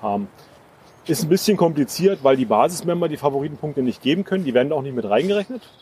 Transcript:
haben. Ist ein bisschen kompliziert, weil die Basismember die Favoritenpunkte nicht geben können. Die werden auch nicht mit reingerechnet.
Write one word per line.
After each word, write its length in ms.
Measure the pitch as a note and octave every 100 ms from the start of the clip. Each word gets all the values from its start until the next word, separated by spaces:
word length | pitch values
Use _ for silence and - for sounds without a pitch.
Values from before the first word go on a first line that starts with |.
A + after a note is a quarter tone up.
haben. 280 | G#2+ G2+ G2 - - - _ _ - _ -
Ist 180 | D#3
ein 60 | D#3
bisschen 260 | F#3 - F#3+
kompliziert, 640 | E3+ D3 C3 - F#3 F#3+
weil 140 | C3+ C3+
die 80 |
Basismember 640 | A#2 G#2 D3 F3 E3 F3 E3
die 80 | D3
Favoritenpunkte 680 | C#3+ C#3 D3+ D3 D3+ C#3
nicht 180 | B2+ -
geben 200 | B2+ E3+
können. 220 | G3 F#3+
Die 80 | D#3
werden 160 | A#2+ C#3
auch 120 | D3+
nicht 120 | C3+
mit 140 | B2 G#2
reingerechnet. 540 | G#2+ F3+ G3+ G3 B3 - _